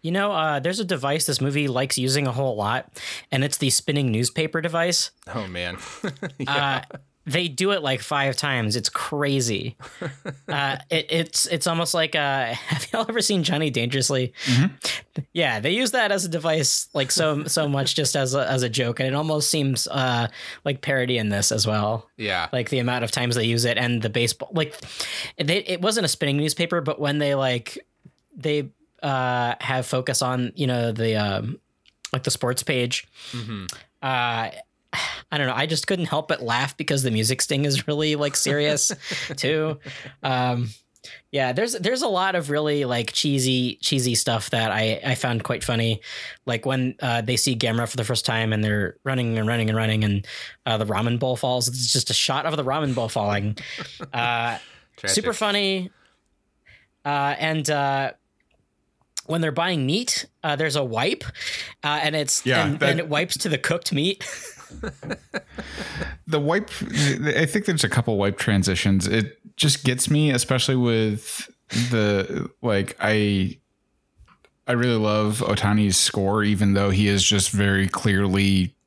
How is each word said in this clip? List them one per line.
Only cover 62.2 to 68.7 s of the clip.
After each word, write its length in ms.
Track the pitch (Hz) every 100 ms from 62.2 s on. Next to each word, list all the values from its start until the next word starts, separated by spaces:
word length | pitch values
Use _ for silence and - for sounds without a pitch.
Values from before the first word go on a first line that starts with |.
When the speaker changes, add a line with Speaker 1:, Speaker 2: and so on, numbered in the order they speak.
| 147 -
Speaker 3:
Yeah, 220 | 127 123 101
Speaker 1:
and, 140 | 151
Speaker 3:
that 80 | 139
Speaker 1:
and 80 | 156
it 80 | 165
wipes 300 | 147 175 -
to 100 | 185
the 100 | 147
cooked 340 | - 175 -
meat. 320 | 139 165 196 - - - - -
<laughs> 180 | - - - 156 - _ - - - - - - - - - -
Speaker 3:
The 120 | 156
wipe, 320 | 143 180 208 - - - 143 139 147
I 180 | -
think 200 | 160 214 208
there's 160 | 165
a 60 | 110
couple 280 | - 120 104
wipe 220 | 101 98
transitions. 720 | - 98 92